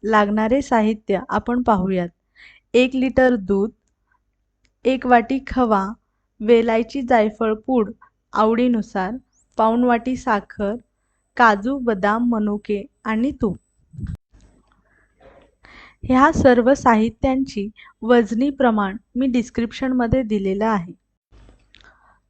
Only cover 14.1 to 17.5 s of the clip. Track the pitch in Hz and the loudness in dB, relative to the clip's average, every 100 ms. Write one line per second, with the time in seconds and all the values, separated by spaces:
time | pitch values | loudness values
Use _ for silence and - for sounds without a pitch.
14.1 | - _ _ _ _ _ _ _ _ _ | -12 _ _ _ _ _ _ _ _ _
15.1 | _ - - _ _ - - - _ - | _ -20 -20 _ _ -20 -20 -20 _ 0
16.1 | 254 294 320 269 247 233 277 254 220 226 | 4 4 4 4 4 4 2 2 2 0
17.1 | - 269 262 269 | -2 -2 -2 -4